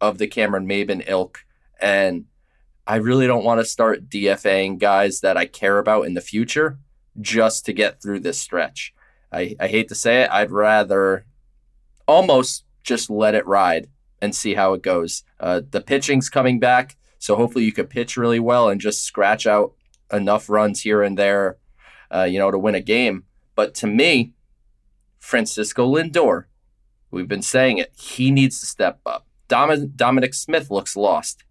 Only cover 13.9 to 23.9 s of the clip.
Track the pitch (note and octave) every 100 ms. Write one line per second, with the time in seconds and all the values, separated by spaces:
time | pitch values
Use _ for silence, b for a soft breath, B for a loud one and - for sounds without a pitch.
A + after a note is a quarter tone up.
13.9 | _ _ _ G#2 - G#2+ G2 F#2+ F#2 F#2
14.9 | F2 E2 - - _ E2+ F2+ C3+ G2 -
15.9 | C#3 C#3 C3+ C3+ C#3 B2+ B2 B2 B2+ B2+
16.9 | - _ _ - G#2 A#2+ B2 A2 G#2+ -
17.9 | B2 A#2 B2+ A#2 A#2 A#2 B2 A2+ G2 G#2
18.9 | - - - G2+ - A2 G#2 G2+ - _
19.9 | _ _ G#2 G2 G#2+ - G#2+ G#2+ G2 G#2+
20.9 | G#2 G2+ G2 G2+ G2+ F#2+ - _ b b
21.9 | b b F2+ F#2 F#2 G2 G2 G#2+ F#2+ F2
22.9 | A#2 A#2+ F#2+ - _ _ - G#2+ - A2